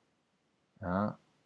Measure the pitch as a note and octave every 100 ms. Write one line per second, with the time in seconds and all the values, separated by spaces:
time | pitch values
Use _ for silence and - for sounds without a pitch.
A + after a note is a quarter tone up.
0 | _ _ _ _ _ _ _ - F2+ F#2
1 | G#2+ - _ _